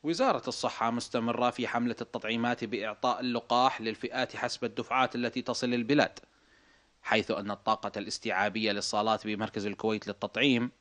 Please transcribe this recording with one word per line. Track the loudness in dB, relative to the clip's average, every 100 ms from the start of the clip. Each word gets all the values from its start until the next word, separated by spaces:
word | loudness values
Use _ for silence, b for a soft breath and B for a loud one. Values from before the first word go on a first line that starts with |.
وزارة | -2 2 2 2 -2
الصحة | -2 -4 0 0
مستمرة | 0 -2 -2 0 2 0
في | 0 0
حملة | 2 2 -2
التطعيمات | -6 -6 -2 0 0 0
بإعطاء | -2 -2 -4 0 0 0
اللقاح | 0 -2 2 4 4 2
للفئات | -4 -4 -4 -2 -4 -2
حسب | -4 -2
الدفعات | -4 -4 -2 2 2
التي | 2 -2 -2
تصل | -4 -2 0
البلاد، | 0 2 4 4 0 -20 b b b b b b b
حيث | 0 2 2
أن | -4 -4
الطاقة | -4 0 0 -2 -6
الاستيعابية | -8 -6 -2 0 0 2 0
للصالات | 0 0 0 2 0 0
بمركز | -4 -4 -4 -6
الكويت | -2 -2 -2 -4
للتطعيم | -6 -6 0 2 2 0 _